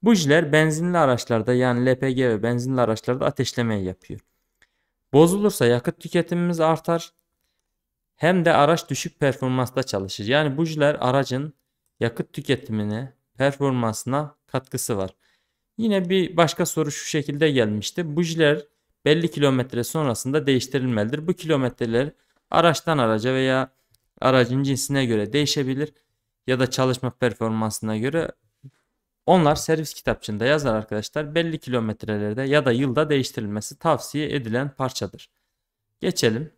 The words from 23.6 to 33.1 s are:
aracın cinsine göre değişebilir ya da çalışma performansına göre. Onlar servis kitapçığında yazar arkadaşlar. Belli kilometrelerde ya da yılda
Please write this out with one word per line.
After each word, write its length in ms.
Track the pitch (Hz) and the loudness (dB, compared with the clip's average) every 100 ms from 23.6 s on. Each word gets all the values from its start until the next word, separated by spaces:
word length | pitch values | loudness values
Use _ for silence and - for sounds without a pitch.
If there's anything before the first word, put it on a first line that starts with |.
| 131 _ _ _ _ _ | -2 _ _ _ _ _
aracın 420 | 131 131 120 127 | 2 4 4 2
cinsine 420 | 139 131 - 139 127 | 0 -2 -2 -2 0
göre 280 | 110 104 | 0 0
değişebilir 600 | 143 143 151 131 135 151 _ _ _ _ _ - | 0 0 -2 -2 -4 -6 _ _ _ _ _ -4
ya 120 | 127 | 0
da 100 | 127 | 0
çalışma 400 | - 131 127 127 | 0 0 0 -4
performansına 880 | - 123 107 113 110 110 104 110 107 | -2 -2 -2 -4 -2 -2 -4 -4 -4
göre. 340 | 120 160 - - _ _ 135 _ _ _ _ _ - | -2 -2 -4 -8 _ _ -20 _ _ _ _ _ 2
Onlar 300 | 180 151 151 | 4 4 2
servis 380 | - 160 156 | 0 -2 -2
kitapçığında 520 | - - 110 - 107 117 | -8 -6 -6 -4 -2 0
yazar 300 | 151 139 110 | 2 2 -2
arkadaşlar. 600 | 107 104 107 - 151 156 | -2 -6 -6 -8 -4 -2
Belli 240 | 165 156 | -2 -4
kilometrelerde 840 | - 123 110 107 110 107 104 107 | -4 -4 -2 -6 -4 -4 -2 -4
ya 240 | 135 143 135 | 0 2 2
da 60 | |
yılda 380 | 120 139 123 156 | 2 0 0 0